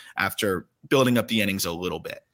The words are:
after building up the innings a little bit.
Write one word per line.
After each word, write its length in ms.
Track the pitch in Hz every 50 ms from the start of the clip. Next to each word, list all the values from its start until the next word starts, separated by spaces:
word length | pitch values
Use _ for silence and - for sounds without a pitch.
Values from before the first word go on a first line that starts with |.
| - - -
after 500 | - 98 95 - - - 104 95 85 - - _ _ - -
building 280 | 143 139 131 123 123 117
up 100 | 107 -
the 120 | 113 110
innings 260 | 104 98 95 98 -
a 60 | 90 85
little 280 | 85 90 90 80 78
bit. 240 | 76 - - - - _